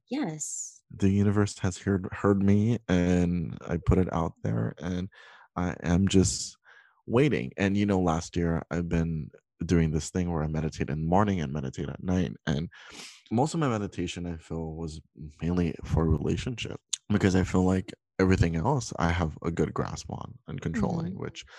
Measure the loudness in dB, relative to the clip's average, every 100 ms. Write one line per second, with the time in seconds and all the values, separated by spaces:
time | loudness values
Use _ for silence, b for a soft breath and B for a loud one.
0 | -8 -6 -4 -6 -10 -10 -12 -16 -14 0
1 | 2 4 4 4 0 0 -4 -2 -2 -2
2 | -2 0 2 4 4 4 2 0 2 2
3 | 4 4 2 0 -4 -8 -4 -2 2 2
4 | 2 0 -2 -4 -4 -2 -2 -6 -6 -6
5 | -6 B B B B -4 -4 -2 0 2
6 | 6 6 4 2 -8 -14 b b b b
7 | 0 2 4 2 -4 0 2 2 2 2
8 | 2 0 -2 -2 0 0 -2 -4 0 0
9 | 0 -4 -8 -16 _ -8 2 4 4 0
10 | -2 -2 -2 -2 -2 -2 -4 -4 -4 -2
11 | 2 2 4 0 -2 -4 -6 -6 -8 -6
12 | -2 0 0 -4 -4 -4 -4 B B B
13 | B B -4 0 0 0 0 0 -4 -6
14 | -6 -6 -8 -10 -8 -8 -8 -8 -10 -12
15 | -18 -18 -18 -6 -2 0 0 -2 -2 2
16 | 2 2 0 -2 -4 -8 -10 -10 -10 -10
17 | 0 4 4 4 2 2 4 2 -2 -14
18 | _ 0 4 4 4 2 0 0 -2 0
19 | 0 2 -2 -2 -4 0 -2 -2 -4 -6
20 | -10 -10 -10 -16 -12 -8 -4 -2 -2 -2
21 | -4 -6 -10 -12 -20